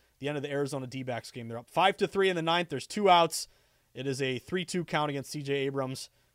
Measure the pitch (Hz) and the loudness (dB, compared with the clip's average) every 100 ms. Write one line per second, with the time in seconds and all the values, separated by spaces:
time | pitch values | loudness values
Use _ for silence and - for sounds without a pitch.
0 | _ _ 135 147 143 143 143 143 127 131 | _ _ -6 -4 -4 -2 -2 -4 -8 -8
1 | 127 117 - 123 117 117 120 - 185 196 | -6 -6 -8 -12 -10 -10 -4 2 2 2
2 | 202 196 190 175 160 170 175 135 - - | -2 2 2 2 2 2 0 -6 -6 2
3 | 196 175 170 - - _ _ _ _ 120 | 8 8 6 2 -10 _ _ _ _ -8
4 | 135 127 131 127 - 185 170 180 165 160 | -4 -2 -2 -2 -4 -4 -2 -4 -2 0
5 | 151 139 - 151 139 139 139 135 131 131 | 0 -4 -6 -8 -4 -2 0 -2 -4 -6
6 | - _ _ | -12 _ _